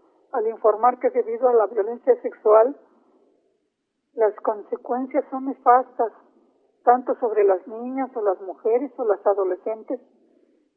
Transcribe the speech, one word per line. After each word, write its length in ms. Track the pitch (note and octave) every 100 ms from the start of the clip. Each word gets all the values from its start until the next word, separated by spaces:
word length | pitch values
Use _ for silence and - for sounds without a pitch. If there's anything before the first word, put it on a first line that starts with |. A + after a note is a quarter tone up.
| _ _ _
al 140 | C4 A3
informar 520 | A3 A3 G#3 A#3 B3
que 120 | B3+
debido 360 | B3 G#3+ A3+ B3+
a 20 |
la 140 | A#3+ G#3
violencia 520 | A3+ G3+ A#3+ - A#3+
sexual, 520 | B3 - A3 G#3+ A#3+ C#4+ _ _ _ _ _ _ _ _ _ _ _ _ _
las 200 | - G#3+ G3+
consecuencias 920 | - G#3 F#3+ A3+ - B3 C4 C#4+ -
son 140 | C4+
nefastas, 680 | C4+ - B3+ B3 B3+ - A3+ - _ _ _ _ _ _
tanto 300 | - B3 B3 B3
sobre 280 | A#3+ G#3+
las 220 | G3+ F#3 F#3+
niñas 420 | A3 B3 C4 B3+ B3
o 60 |
las 180 | G3+ F#3
mujeres 500 | F#3+ - A3 A#3+ C#4 -
o 80 |
las 200 | A#3 F#3+ G#3+
adolescentes, 760 | G3 F#3+ F3+ - A3 G#3+ C4 _ _ _ _ _ _ _